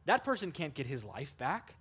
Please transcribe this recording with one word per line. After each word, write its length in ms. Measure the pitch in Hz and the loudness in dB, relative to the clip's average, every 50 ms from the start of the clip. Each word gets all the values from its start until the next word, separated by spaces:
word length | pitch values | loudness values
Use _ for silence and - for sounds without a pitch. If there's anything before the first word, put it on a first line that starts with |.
| - | 4
That 180 | 180 226 262 - | 4 6 6 6
person 280 | 269 254 190 202 175 | 2 0 0 0 -4
can't 220 | 143 - 170 151 131 | -4 -4 -4 -4 -2
get 140 | 143 131 123 | -4 -4 -2
his 160 | 139 120 107 | -4 -4 -6
life 340 | 98 92 110 143 139 - - | -6 -8 -8 -8 -8 -6 -4
back. 380 | 123 139 190 233 - - - - | -2 0 0 -2 -4 -10 -18 -20